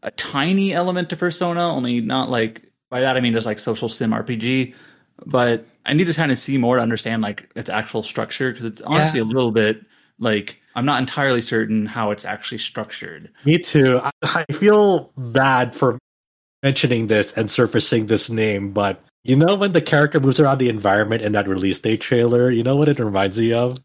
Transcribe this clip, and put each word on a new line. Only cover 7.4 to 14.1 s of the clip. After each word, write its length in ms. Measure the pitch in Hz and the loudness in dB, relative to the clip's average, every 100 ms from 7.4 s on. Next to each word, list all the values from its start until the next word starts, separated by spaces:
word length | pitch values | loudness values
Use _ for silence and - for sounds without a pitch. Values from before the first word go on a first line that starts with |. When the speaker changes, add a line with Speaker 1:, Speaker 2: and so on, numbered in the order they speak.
| - | -14
Speaker 1:
its 140 | - 113 | -14 -6
actual 340 | 107 110 113 | -6 -4 -6
structure, 500 | 110 - 113 - 131 | -6 -6 -6 -4 -6
'cause 120 | 123 | -4
it's 160 | 117 104 | -10 -10
honestly 380 | - 156 156 151 | -2 0 2 0
Speaker 2:
Yeah. 60 | 110 | 0
Speaker 1:
a 20 | |
little 240 | 127 123 | 0 2
bit, 320 | 110 107 110 - _ _ _ | 2 2 0 -8 _ _ _
like, 400 | 113 104 101 - _ | -2 -2 -4 -18 _
I'm 120 | 117 135 | -4 -2
not 140 | 131 | 0
entirely 420 | 127 - 139 123 | -2 -2 0 0
certain 420 | 117 117 110 110 107 | 0 -2 0 -2 -2
how 260 | 117 110 | -4 -4
it's 120 | 104 | -4
actually 340 | - 98 - 110 | -8 -10 -10 -10
structured. 720 | - - 110 - - 80 82 _ | -10 -10 -12 -12 -14 -16 -20 _
Speaker 2:
Me 140 | 139 170 | 2 2
too. 420 | 170 151 131 123 | 4 4 6 4
I, 80 | 135 | 0